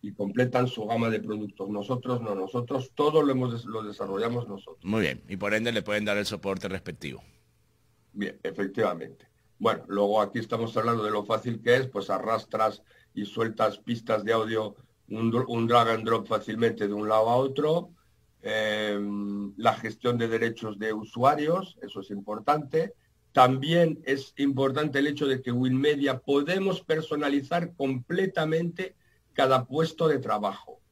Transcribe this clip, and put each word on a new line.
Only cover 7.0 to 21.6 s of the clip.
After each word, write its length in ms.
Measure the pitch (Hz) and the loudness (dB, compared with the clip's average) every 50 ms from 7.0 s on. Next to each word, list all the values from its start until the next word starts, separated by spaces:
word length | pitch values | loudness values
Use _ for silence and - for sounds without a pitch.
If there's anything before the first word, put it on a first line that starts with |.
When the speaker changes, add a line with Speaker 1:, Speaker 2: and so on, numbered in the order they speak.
| - 71 64 - - - _ _ _ _ _ _ _ _ _ _ _ _ _ _ _ _ _ | -10 -10 -10 -10 -16 -20 _ _ _ _ _ _ _ _ _ _ _ _ _ _ _ _ _
Speaker 1:
Bien, 260 | 101 101 92 - - _ | -8 -8 -8 -8 -8 _
efectivamente. 880 | - - - 98 98 - - 110 95 87 82 76 - - _ - _ _ _ _ _ _ _ | -8 -4 -4 -4 -4 0 0 0 0 0 -4 -8 -14 -16 _ -20 _ _ _ _ _ _ _
Bueno, 240 | 104 113 107 - - - | 0 0 0 0 -4 -6
luego 340 | 98 101 101 101 104 110 104 | 0 2 2 4 4 2 2
aquí 160 | 101 - 120 | 0 -2 -6
estamos 360 | 110 - - 113 117 113 - 113 | -4 -4 -2 -2 -2 -2 -2 0
hablando 260 | 110 117 117 113 107 | 0 2 0 0 0
de 60 | 104 | 0
lo 160 | 107 104 101 | -2 -2 0
fácil 340 | 101 113 107 - 120 117 107 | 0 -2 -2 0 -4 -6 -4
que 160 | 110 120 120 | 4 4 4
es, 100 | 123 123 | 4 4
pues 220 | 123 - 101 95 - | 0 -4 -6 -4 -2
arrastras 760 | 101 95 98 104 113 110 - _ - 110 110 110 104 - _ _ _ _ _ _ _ | -4 -2 0 0 -2 -2 -2 _ -2 0 2 0 0 -2 _ _ _ _ _ _ _
y 140 | - 101 | -8 -8
sueltas 500 | 101 - - 117 113 110 - 113 107 104 | -6 -2 -2 -2 -2 0 2 0 0 0
pistas 480 | - _ - 120 113 - - 113 107 101 | -2 _ -6 -6 -6 -2 0 0 0 2
de 80 | 107 113 | 2 2
audio, 420 | 113 110 110 113 110 107 104 101 - - _ _ _ _ - | 2 2 0 -2 -2 -2 -4 -8 -14 -20 _ _ _ _ -10
un 220 | - 110 113 117 | -6 -2 0 2
dr-, 140 | 113 120 127 - | 2 2 0 0
un 180 | 120 117 113 | -2 -2 0
drag 220 | 113 120 120 117 117 | 4 6 6 6 6
and 140 | 113 110 107 | 2 0 2
drop 220 | 110 117 107 104 | 0 0 0 0
fácilmente 640 | - 110 107 - - 107 110 117 113 110 - 107 101 | 0 -2 -2 -2 -2 -2 2 2 0 2 0 -2 -2
de 60 | 104 | -2
un 160 | 104 107 107 | -2 0 2
lado 180 | 110 110 110 113 | 4 4 4 4
a 80 | 120 | 4
otro. 540 | 123 135 135 135 143 143 151 160 170 175 - - _ _ _ _ _ _ _ _ _ | 2 2 0 0 0 0 2 0 0 -2 -6 -18 _ _ _ _ _ _ _ _ _
Em, 1120 | - 104 107 107 107 107 107 107 107 107 104 101 101 101 101 101 101 101 101 101 101 98 98 - | -8 -4 -2 -2 0 0 0 0 -2 -2 -2 -2 -2 -4 -4 -4 -4 -4 -6 -6 -6 -8 -8 0
la 160 | 113 117 110 | 0 0 0
gestión 420 | - - 113 110 - - 123 120 | 0 -4 -8 -8 -2 -2 0 0
de 120 | 117 117 113 | 0 0 0
derechos 500 | 113 113 117 113 113 - - 110 104 98 | 0 0 0 -2 -4 -4 -8 -10 -8 -6
de 160 | 107 110 110 | -4 -4 -4
usuarios, 840 | 107 110 113 - 117 120 139 151 151 147 151 170 185 | -4 -8 -10 -4 2 2 2 4 2 0 0 0 -2